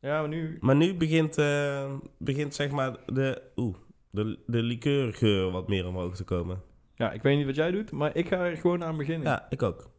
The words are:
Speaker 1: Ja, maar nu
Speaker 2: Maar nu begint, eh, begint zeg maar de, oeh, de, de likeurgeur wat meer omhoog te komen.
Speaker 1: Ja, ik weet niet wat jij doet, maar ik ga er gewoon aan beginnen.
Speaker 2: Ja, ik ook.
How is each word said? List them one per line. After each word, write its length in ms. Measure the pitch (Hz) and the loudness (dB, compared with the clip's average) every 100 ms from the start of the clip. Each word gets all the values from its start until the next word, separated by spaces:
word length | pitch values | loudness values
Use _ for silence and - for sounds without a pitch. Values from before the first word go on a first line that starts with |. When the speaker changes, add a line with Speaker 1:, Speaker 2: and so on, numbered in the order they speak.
Speaker 1:
Ja, 200 | 135 151 | -2 -2
maar 80 | 151 | -2
nu 280 | 160 160 160 | -4 -6 -2
Speaker 2:
Maar 160 | 120 139 | 4 6
nu 200 | 170 185 | 6 2
begint, 420 | 160 160 156 156 | 2 2 2 2
eh, 540 | 147 143 143 139 139 135 - _ | 2 2 0 -4 -6 -8 -12 _
begint 360 | 135 135 151 | -4 -2 -4
zeg 160 | - 143 | -2 -2
maar 260 | 143 131 120 - | 0 -2 -4 -4
de, 360 | 127 135 127 - - | 0 0 -2 -8 -4
oeh, 200 | 117 90 - - _ | -4 -4 -14 -20 _
de, 280 | 98 107 - - | -4 -2 -4 -2
de 160 | 117 | 0
likeurgeur 880 | 117 120 143 139 127 107 110 101 92 | 0 0 0 2 0 4 4 6 2
wat 180 | 90 92 | -2 0
meer 180 | 101 90 | 0 0
omhoog 300 | 92 90 90 | -4 -4 -6
te 80 | |
komen. 380 | 95 92 87 90 - - _ | -4 -2 -2 -8 -12 -20 _
Speaker 1:
Ja, 180 | _ 113 | _ -2
ik 100 | 107 | 2
weet 140 | 135 143 | 2 4
niet 100 | 139 | 2
wat 80 | |
jij 160 | 135 160 | 0 0
doet, 200 | 185 214 | 0 -4
maar 240 | 139 151 - | -2 -2 0
ik 120 | 175 | 0
ga 80 | 185 | 0
er 200 | 175 160 | 0 0
gewoon 280 | 175 175 | 0 2
aan 120 | 165 156 | -2 -4
beginnen. 320 | 143 165 165 | -2 -2 0
Speaker 2:
Ja, 180 | 131 - | -2 -2
ik 140 | 135 | -2
ook. 300 | 110 85 - | -2 -2 -12